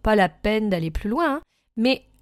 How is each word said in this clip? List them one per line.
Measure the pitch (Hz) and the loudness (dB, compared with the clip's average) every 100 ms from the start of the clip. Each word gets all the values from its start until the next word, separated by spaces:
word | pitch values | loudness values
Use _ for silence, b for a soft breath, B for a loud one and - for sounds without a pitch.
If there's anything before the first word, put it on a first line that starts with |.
pas | 220 214 | 0 2
la | 175 | 2
peine | - 208 214 214 | 0 -2 -2 0
d'aller | 180 165 | -2 -2
plus | 156 202 | -6 -4
loin, | 254 330 277 | -2 -2 -2
hein, | - _ _ - | -8 _ _ -2
mais | 240 262 - _ | 0 0 -6 _